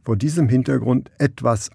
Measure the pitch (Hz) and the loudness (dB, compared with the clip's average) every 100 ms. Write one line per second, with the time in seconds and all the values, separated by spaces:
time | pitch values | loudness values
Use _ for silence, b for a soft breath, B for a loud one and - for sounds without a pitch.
0 | - 104 151 170 127 127 127 131 113 127 | -4 -2 0 0 2 2 2 -2 0 -2
1 | - - 143 - 120 110 - | -2 -2 -2 0 -2 -2 -4